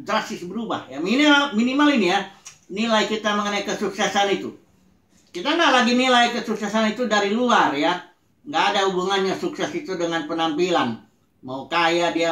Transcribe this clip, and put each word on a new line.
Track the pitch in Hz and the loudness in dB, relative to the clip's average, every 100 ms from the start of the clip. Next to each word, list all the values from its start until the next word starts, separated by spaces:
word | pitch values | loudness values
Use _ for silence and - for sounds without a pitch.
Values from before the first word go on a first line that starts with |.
| 135 | -4
drastis | 214 - 220 175 | -4 -4 -8 -10
berubah | 202 220 151 - | -8 -6 -6 -8
ya. | 135 | -6
Minimal, | 175 247 302 285 226 208 | -2 4 6 6 4 0
minimal | 247 269 294 269 | 0 4 4 4
ini | 180 | 2
ya, | 196 196 - - - - | 0 -4 -12 -20 -20 -12
nilai | 190 233 220 202 | -4 0 0 0
kita | 214 214 | -2 -2
mengenai | 208 202 202 - | -2 -2 -4 -4
kesuksesan | 185 208 - 202 - 101 - | -4 -4 -2 -2 2 2 0
itu. | 113 - _ _ _ _ _ _ _ | -4 -12 _ _ _ _ _ _ _
Kita | 175 220 330 | -8 -2 2
nggak | 320 | 4
lagi | 254 233 247 | 4 4 2
nilai | 254 240 240 233 | 4 4 4 0
kesuksesan | 220 202 208 214 214 | -4 -4 -2 0 0
itu | 214 240 | 0 0
dari | 208 202 | 0 2
luar | 226 247 190 160 | 2 2 4 2
ya. | 143 160 180 - _ _ _ - | 0 0 -2 -6 _ _ _ -6
Nggak | 151 202 | -2 0
ada | 208 196 | 0 0
hubungannya | 180 185 196 190 | 0 0 0 0
sukses | - 175 151 165 | -2 -4 -4 -6
itu | 170 151 175 | -6 -6 -4
dengan | 170 165 151 | -2 -4 -4
penampilan. | 165 165 151 180 165 127 113 - _ _ _ | -2 -2 0 0 0 0 -4 -12 _ _ _
Mau | 131 135 143 | -14 -12 -6
kaya | 165 165 170 170 | 0 2 2 0
dia, | 165 165 | 0 0